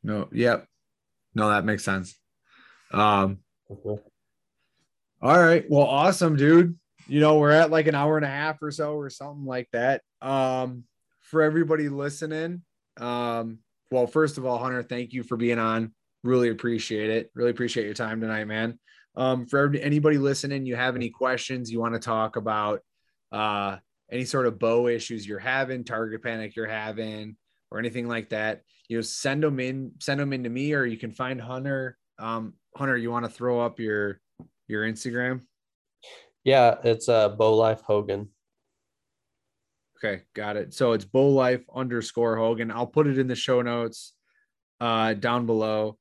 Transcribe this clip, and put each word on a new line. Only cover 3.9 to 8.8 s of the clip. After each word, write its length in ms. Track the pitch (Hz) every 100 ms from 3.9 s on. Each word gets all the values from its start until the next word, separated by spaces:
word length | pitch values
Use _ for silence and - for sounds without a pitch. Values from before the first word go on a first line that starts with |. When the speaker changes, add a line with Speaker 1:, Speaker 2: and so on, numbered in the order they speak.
| 104 _ _ _ _ _ _ _ _ _ _ _ _
Speaker 1:
all 160 | 120 170
right. 260 | 180 170 -
Well, 160 | 143 135
awesome, 480 | 139 170 190 165 147
dude. 420 | 143 165 175 170 _ _ -
You 120 | 143
know, 180 | 151 151
we're 120 | 147
at, 200 | 156 160
like, 160 | 160 156
an 80 | 147
hour 220 | 151 156
and 80 | 147
a 40 |
half 320 | 139 156 151
or 100 | 151
so 240 | 147